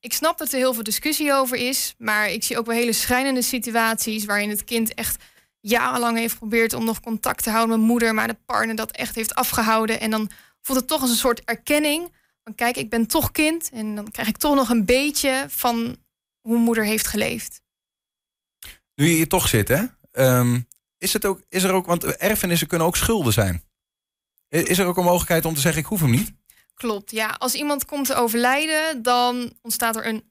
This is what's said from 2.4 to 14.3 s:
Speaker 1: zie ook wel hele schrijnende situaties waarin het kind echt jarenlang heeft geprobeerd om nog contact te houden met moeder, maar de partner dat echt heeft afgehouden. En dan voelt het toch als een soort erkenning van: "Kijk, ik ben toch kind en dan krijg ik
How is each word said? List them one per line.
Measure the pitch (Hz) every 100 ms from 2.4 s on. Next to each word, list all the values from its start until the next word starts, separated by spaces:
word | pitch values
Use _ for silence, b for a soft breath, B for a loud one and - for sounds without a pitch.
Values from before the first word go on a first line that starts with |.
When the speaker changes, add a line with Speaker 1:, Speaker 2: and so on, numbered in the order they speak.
Speaker 1:
zie | - 226
ook | 233
wel | 233
hele | 240
schrijnende | 214 - 247 269 262
situaties | 247 247 226 226 226 226 - 220
waarin | 208 208 208
het | 208
kind | - 233 220
echt | - 226 - b b b _
jarenlang | 208 233 254 254 240 226
heeft | 226
geprobeerd | - 220 226 226
om | -
nog | 226 226
contact | - 220 - -
te | -
houden | 220 226 226
met | 220
moeder, | 240 233
maar | 220 220
de | 220 _
partner | 214 226 220
dat | 226
echt | - 240
heeft | - 220
afgehouden. | - 247 - 220 220 220 226
En | 220
dan | 220 214 B B B
voelt | - 262
het | 254
toch | 311
als | 262
een | 233
soort | 262 240
erkenning | - 233 - 294 302 302 349 _ _ _
van: | -
"Kijk, | 214 233 247
ik | 240
ben | 233 226
toch | 330 269
kind | - 311 330 -
en | 240 214
dan | 208 208
krijg | -
ik | -